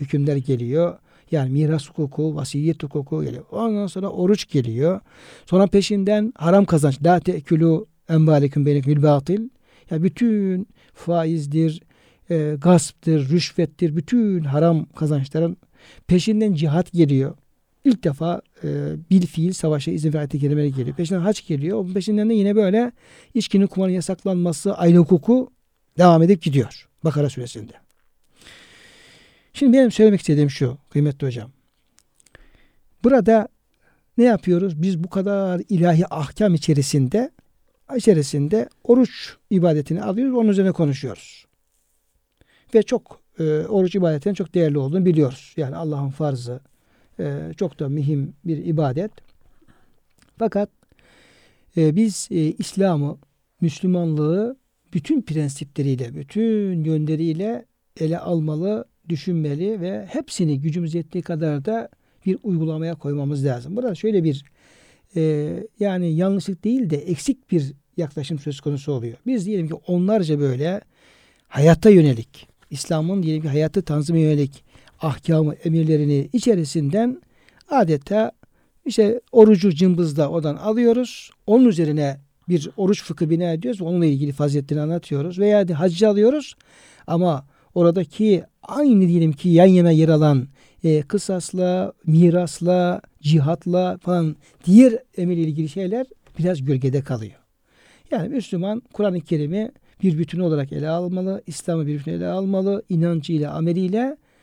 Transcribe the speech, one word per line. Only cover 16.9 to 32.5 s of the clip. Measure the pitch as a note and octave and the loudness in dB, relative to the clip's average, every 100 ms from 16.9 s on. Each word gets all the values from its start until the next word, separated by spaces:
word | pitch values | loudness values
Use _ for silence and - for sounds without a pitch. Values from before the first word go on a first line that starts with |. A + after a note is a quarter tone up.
geliyor. | F3 D3 C3+ C#3 - _ _ _ _ C#4 | 2 2 2 -2 -8 _ _ _ _ 0
İlk | G#3+ | 0
defa, | D#3+ C#3 E3+ F3 - _ | -2 -4 -4 -6 -10 _
e, | D3+ C#3+ D3 D#3 E3 | -8 -6 -6 -8 0
bil | F#3+ F3 | 2 2
fiil | E3 E3+ | -2 -4
savaşa | F#3 D#3+ D3+ E3 | -2 -2 -2 -4
izin | F3 D3+ | -4 -2
veren | D3+ | -4
ayet-i | C#3+ D3 | -4 -4
kerimeler | C#3 D3 D3 | -2 0 -2
geliyor. | C3+ B2+ C#3+ | -2 -6 -6
Peşinden | E3 F#3 | -4 -2
hac | F#3+ G#3 - | -2 -4 -4
geliyor. | C#3+ D#3 G#3+ | -6 -4 -4
Onun | F3+ | -4
peşinden | F#3+ F#3 G#3 G#3+ | -6 -2 -2 0
de | |
yine | A3 G3 G#3 | 0 2 2
böyle | F#3+ G#3+ A#3+ - _ - _ | 2 0 -2 -8 _ -20 _
içkinin | A#3 - G3 G3 | -6 0 0 0
kumarın | F#3 F#3 | 0 -2
yasaklanması, | F3+ D#3+ F#3 G3+ F3+ F3 D#3 G3 | -2 -4 -6 -4 -2 -2 -2 -4
aile | - E3+ F3 | 0 6 6
hukuku | E3+ E3+ A3 B3+ B3+ _ _ _ _ - | 6 4 4 0 0 _ _ _ _ 4
devam | F3 E3 | 6 8
edip | E3+ F#3+ | 6 4
gidiyor | D#3+ C#3 G#2 - _ _ | 2 0 -2 -6 _ _
Bakara | D#3+ C#3+ C#3+ | -4 -2 -2
suresinde. | - A#2+ A2 G#2 - _ _ _ _ _ _ - - - - - _ - _ _ _ _ | -4 -12 -12 -16 -20 _ _ _ _ _ _ -20 -20 -20 -20 -20 _ -20 _ _ _ _
Şimdi | - C#4 C4 | 0 4 6
benim | B3 | 4
söylemek | - G#3+ G3 | 6 4 4
istediğim | - D3 D3 | 2 2 2
şu | - B2+ C3 _ | 0 -4 -4 _
kıymetli | D3 D3 C#3 C#3 | 0 0 -2 -6
hocam. | A#2+ A#2+ _ _ _ _ _ _ _ _ - _ | -8 -12 _ _ _ _ _ _ _ _ -20 _